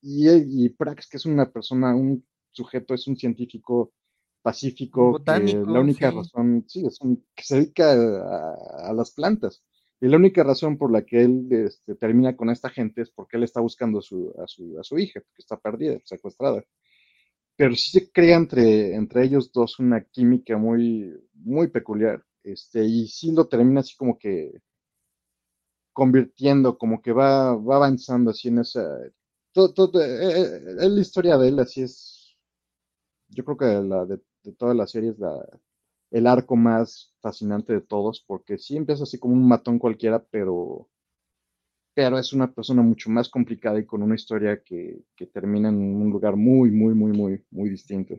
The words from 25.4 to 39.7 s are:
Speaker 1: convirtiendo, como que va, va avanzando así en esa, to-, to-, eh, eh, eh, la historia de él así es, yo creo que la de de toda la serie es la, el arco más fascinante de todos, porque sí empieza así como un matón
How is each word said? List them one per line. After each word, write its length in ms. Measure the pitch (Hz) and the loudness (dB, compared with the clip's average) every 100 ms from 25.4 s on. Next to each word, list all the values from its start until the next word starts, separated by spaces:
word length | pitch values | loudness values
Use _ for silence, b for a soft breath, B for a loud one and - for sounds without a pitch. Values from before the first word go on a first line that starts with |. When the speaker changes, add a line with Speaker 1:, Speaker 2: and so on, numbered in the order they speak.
| _ _ _ _ _ | _ _ _ _ _
Speaker 1:
convirtiendo, 880 | - 131 131 123 _ 135 139 131 - | 0 4 4 2 _ 2 4 2 0
como 240 | 113 110 | -4 -4
que 100 | 123 | -2
va, 440 | 117 135 135 131 117 | 2 4 4 2 -2
va 200 | 110 139 | 0 2
avanzando 540 | 139 127 - 123 120 | 2 0 -2 -2 0
así 180 | 107 123 | -2 -2
en 120 | 117 | -2
esa, 260 | 117 123 90 67 64 _ _ _ _ | -2 -6 -8 -8 -14 _ _ _ _
to-, 220 | - 185 | 2 2
to-, 260 | 185 185 180 | 4 2 2
eh, 60 | 147 | 0
eh, 560 | 123 185 170 180 82 69 95 | -2 -2 0 -2 -4 -12 -2
eh, 80 | 180 | 0
la 120 | 202 | 2
historia 360 | 185 190 175 147 | 0 0 2 4
de 120 | 127 | 4
él 100 | 139 | 2
así 240 | 123 - | -2 -4
es, 540 | 127 - - - _ _ _ _ _ _ _ _ _ _ _ | -10 -10 -20 -20 _ _ _ _ _ _ _ _ _ _ _
yo 160 | 104 | -14
creo 120 | 127 135 | -10 -2
que 80 | 131 101 98 | 0 0 0
la 200 | 95 90 | -4 -4
de 140 | 98 _ _ | -8 _ _
de 80 | 104 | -20
toda 200 | - 120 | -6 -2
la 120 | 120 98 | 0 -2
serie 240 | 113 113 | -4 -6
es 80 | 107 | -6
la, 160 | 92 73 - _ _ _ _ _ _ | -8 -10 -14 _ _ _ _ _ _
el 160 | 113 117 | 0 4
arco 300 | 127 123 120 | 2 2 2
más 580 | 117 113 113 - - _ | 4 2 -2 -8 -20 _
fascinante 500 | 110 - 107 104 104 | -12 -8 -6 -6 -4
de 60 | 107 | -6
todos, 420 | - 104 101 113 _ | -4 -6 -6 -8 _
porque 320 | 95 _ 101 | -14 _ -14
sí 180 | - 143 | -10 -8
empieza 280 | 151 143 | -6 -6
así 140 | 139 127 | -6 -8
como 160 | 123 | 0
un 140 | 127 127 | 4 4
matón 300 | 120 - | 4 2